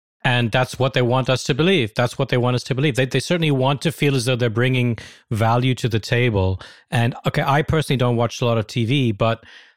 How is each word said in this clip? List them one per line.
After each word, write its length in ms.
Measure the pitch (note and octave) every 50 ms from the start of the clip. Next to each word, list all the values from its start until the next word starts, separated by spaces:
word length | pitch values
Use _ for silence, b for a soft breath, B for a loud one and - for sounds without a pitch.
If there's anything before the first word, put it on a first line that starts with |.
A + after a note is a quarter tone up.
| _ _ _ _ -
And 280 | C3+ B2 B2 A#2+ A2
that's 260 | G2+ B2+ B2+ - - -
what 160 | B2+ C3+ -
they 80 | C3
want 280 | B2 A#2 B2 C3 C3 A#2+
us 120 | C3 B2 -
to 100 | - C#3+
believe. 380 | B2 D#3 F3+ G3 E3+ A#2+ G#2 -
That's 220 | - B2 B2+ - -
what 120 | C#3 -
they 80 | - B2
want 180 | A#2+ B2 B2
us 80 | B2 -
to 100 | - C3
believe. 200 | B2 C#3+ D#3+ A#2+
They, 120 | A#2+ B2+ B2+
they 120 | - C3+
certainly 300 | - - F3+ F3 E3 D#3
want 320 | C#3+ C3 B2+ C3 C#3+ C3+
to 100 | - -
feel 240 | - - D#3 D3 C#3
as 100 | C3+ A2
though 100 | C3 B2+
they're 160 | A#2 B2 A#2+
bringing 480 | G#2 A2+ B2 C3 C3 B2+ B2 A#2+ A#2 B B B B B B -
value 420 | A#2 G#2 A2+ A2 A#2 B2 B2 C3 B2+
to 140 | - - A#2+
the 100 | G2+ A2
table. 640 | - - B2 A#2+ B2 B2 G#2+ G2 F#2 F#2 F#2 B B B B B B _
And, 240 | - A#2+ A#2 A#2+ D3 - -
okay, 160 | - - D#3
I 220 | D3 D3 C3+ D3 D#3
personally 340 | - - D#3+ D3 - C#3+ A#2+
don't 200 | B2+ A#2+ A#2+ A#2
watch 220 | A#2+ A2+ - -
a 60 | C3
lot 140 | A#2+ A#2 A2+
of 80 | G#2 -
T 180 | - B2 A#2
V, 260 | G#2+ C3+ D3 C3 A#2 G#2+
but, 300 | G2+ A#2+ A2+ A2+ - B B B B B B B